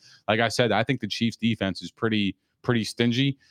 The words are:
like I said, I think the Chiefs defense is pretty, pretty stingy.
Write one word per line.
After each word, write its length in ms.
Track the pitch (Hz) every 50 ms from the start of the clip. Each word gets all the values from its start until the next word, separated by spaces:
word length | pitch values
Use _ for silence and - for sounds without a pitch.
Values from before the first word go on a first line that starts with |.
| _ - - - _ -
like 120 | 107 110
I 80 | 117 113
said, 240 | - - 123 113
I 120 | 98 104 113
think 160 | - 135 123
the 80 | - 101
Chiefs 300 | - - 117 113 - -
defense 420 | 110 117 110 - 98 98 90 -
is 100 | 90 85
pretty, 460 | - - 120 113 107 104 101 95 98 _ _ _ _ _
pretty 240 | - - 123 113 104
stingy. 540 | - - - 117 120 113 127 139 139 135 - _ _